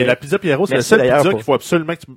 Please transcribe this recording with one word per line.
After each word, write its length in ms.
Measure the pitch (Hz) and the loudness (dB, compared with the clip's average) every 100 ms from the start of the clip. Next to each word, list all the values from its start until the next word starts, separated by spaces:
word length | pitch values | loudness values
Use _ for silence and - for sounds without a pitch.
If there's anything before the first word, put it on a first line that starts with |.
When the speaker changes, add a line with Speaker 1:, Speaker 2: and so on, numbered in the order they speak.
Speaker 1:
Piero. 60 | 123 | 0
Speaker 2:
la 80 | 123 | -2
pizza 240 | 143 190 | -2 -4
Piero, 260 | 175 139 196 | -2 -2 0
c'est 80 | |
la 40 | 131 | -2
Speaker 1:
Merci 120 | 117 | 2
Speaker 2:
seule 100 | 220 | 2
Speaker 1:
d'ailleurs 180 | 127 139 | 4 2
Speaker 2:
pizza 100 | 160 | 2
Speaker 1:
pour 80 | 113 | -2
Speaker 2:
qu'il 60 | 113 | -2
faut 80 | |
absolument 400 | 127 - 170 156 170 | -2 0 -2 -2 -10
que 40 | |
tu 100 | - | -12